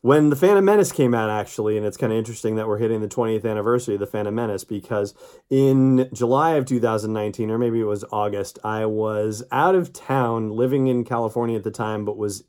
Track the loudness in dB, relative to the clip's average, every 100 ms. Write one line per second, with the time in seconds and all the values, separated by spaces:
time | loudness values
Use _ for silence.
0 | 6 6 6 4 4 6 6 4 2 2
1 | 2 2 0 -2 -6 -4 -2 -2 -4 -4
2 | -2 -2 -4 -6 -4 -2 -2 -2 0 -2
3 | -4 -2 -2 0 -2 -2 0 0 0 -4
4 | -4 -4 -4 -4 -4 -6 -8 -10 -4 -4
5 | -4 -8 -20 -20 _ 2 4 6 6 4
6 | 2 -2 0 2 2 2 0 0 0 0
7 | -2 -4 -4 -4 -4 -2 0 0 -2 -4
8 | -4 -4 -2 -4 -8 -8 -6 -2 -2 -2
9 | -2 -2 -4 -6 -4 0 2 2 -2 -10
10 | -2 0 0 -2 -4 -2 0 2 2 0
11 | -2 -2 -2 -2 -2 -2 -6 -6 -6 -4
12 | -6 -4 -6 -6